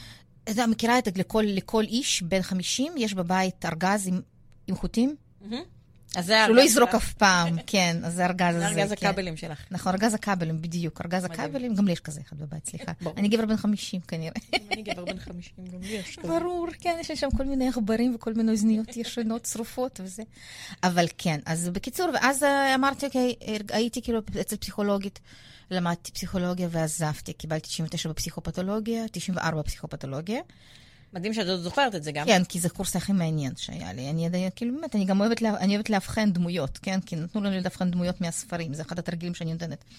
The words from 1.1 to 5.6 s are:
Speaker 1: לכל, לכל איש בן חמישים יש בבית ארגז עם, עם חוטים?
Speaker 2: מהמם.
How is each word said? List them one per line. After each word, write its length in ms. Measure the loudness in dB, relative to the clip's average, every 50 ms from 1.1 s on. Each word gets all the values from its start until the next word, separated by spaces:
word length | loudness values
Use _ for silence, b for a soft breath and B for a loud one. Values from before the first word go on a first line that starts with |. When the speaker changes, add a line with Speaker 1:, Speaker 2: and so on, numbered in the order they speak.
| 0 0
Speaker 1:
לכל, 260 | 0 0 2 2 2
לכל 360 | 2 0 -2 -2 0 0 0 2
איש 380 | 2 0 -2 0 0 -2 -2
בן 200 | 0 0 0 0
חמישים 500 | 0 0 -2 -2 -2 -2 -2 0 -2 -2 -2
יש 180 | -2 -2 0 0
בבית 500 | -2 0 2 2 2 2 0 -2 -4 -4
ארגז 440 | -4 -2 0 2 2 2 2 0 0
עם, 120 | -2 -2 -4 -6 _ -20 -20 -20 -20 -14 -8
עם 80 | -6 -4
חוטים? 400 | -2 -4 0 2 2 2 2 0 -4 -10 -20 -20 -18
Speaker 2:
מהמם. 220 | -12 -10 -8 -8